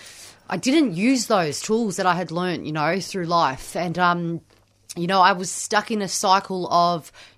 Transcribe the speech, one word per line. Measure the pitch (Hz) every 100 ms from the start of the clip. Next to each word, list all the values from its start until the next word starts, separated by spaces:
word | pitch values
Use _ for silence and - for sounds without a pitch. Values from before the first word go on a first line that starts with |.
| - - - - -
I | 185
didn't | 247 320 262
use | 165 233 262 208
those | 208 160 135
tools | - 220 220 175
that | 185
I | 175
had | 170
learnt, | 165 180 143 101
you |
know, | 156 151 185
through | - 196 170
life. | 170 143 131 - 175
And, | 175 170
um, | 175 175 170 165 _ _ _ _ - 175
you | 175
know, | 196
I | 180
was | 185 190
stuck | - - 208 -
in | 208
a | 190
cycle | - 202 190 - 190 175
of, | 175 175 170 - - -